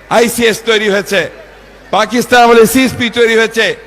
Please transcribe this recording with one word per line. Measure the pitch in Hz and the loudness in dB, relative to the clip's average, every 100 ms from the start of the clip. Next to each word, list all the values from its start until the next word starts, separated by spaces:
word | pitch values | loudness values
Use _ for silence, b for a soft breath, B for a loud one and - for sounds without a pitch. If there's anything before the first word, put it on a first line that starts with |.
| - 208 | -4 0
আইসিএস | 240 - 233 - - | 0 0 -2 -2 -2
তৈরি | 214 214 | -2 0
হয়েছে, | 202 185 196 151 - - - - - - 185 | -4 -2 -4 -6 -10 -20 -20 -20 -20 -6 -4
পাকিস্তান | 214 240 233 247 | -2 -4 0 2
আমলে | 233 233 220 | 4 4 4
সিএসপি | 262 254 - 233 | 2 0 -2 -4
তৈরি | 226 233 226 | 0 0 2
হয়েছে | 220 220 202 - | 0 -2 -4 -4